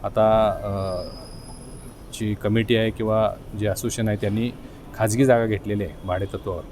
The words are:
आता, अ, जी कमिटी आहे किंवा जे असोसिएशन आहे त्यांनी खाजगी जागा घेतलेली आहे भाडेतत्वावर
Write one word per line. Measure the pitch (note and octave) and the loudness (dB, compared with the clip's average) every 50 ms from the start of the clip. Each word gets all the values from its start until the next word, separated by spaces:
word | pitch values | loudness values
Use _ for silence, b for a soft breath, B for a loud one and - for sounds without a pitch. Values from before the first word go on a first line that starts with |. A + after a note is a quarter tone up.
| - | -6
आता, | G2+ G2+ A2 A2 A2 A2 A2 A2 G#2+ F#2+ D#2+ F#2 | -2 2 4 4 6 6 6 4 4 2 0 -2
अ, | G#2 G2 G2 F#2+ F#2+ F#2 F2+ F2 D#2 - - - - - - - - - - - - - - - - - - - - - | -4 -2 -2 -2 -2 -4 -4 -6 -8 -10 -14 -16 -16 -16 -16 -16 -16 -16 -16 -16 -16 -16 -14 -16 -16 -18 -18 -18 -16 -8
जी | - A2+ G#2+ G#2 | -4 -2 -2 -2
कमिटी | G2+ - G#2 G#2+ A#2 A2+ G#2+ A#2+ | 0 0 2 2 2 4 4 4
आहे | A2+ A2 A2+ | 4 4 2
किंवा | A2 - A#2 G#2+ G#2+ A2 A2 G#2 - - - - - G#2 | 0 0 0 2 4 4 4 2 2 -2 -12 -12 -6 -2
जे | G#2 G#2 | -2 0
असोसिएशन | F#2+ - - A#2 - - A2+ A2 | 0 0 -2 -4 -2 0 0 0
आहे | G#2+ G#2 | 0 0
त्यांनी | A2 G#2 G2 A2 A#2 B2 B2 - B B B B B - - | 0 0 0 0 0 -2 -4 -6 B B B B B -16 -2
खाजगी | - A2 A2 G#2 A#2 C#3 | 0 0 0 4 4 6
जागा | C3 B2 A#2 A#2 | 6 6 6 6
घेतलेली | A2 G#2+ G2 - G2+ G#2 G#2 G2+ | 2 0 -2 0 -2 -2 -2 -2
आहे | E2+ D2 - - F#2+ | -4 -6 -10 -4 -2
भाडेतत्वावर | F2+ F#2 G2+ F#2+ - F#2 - G#2 F#2 E2+ D2+ - | -2 -2 -2 -4 -6 -6 -6 -6 -6 -6 -8 -12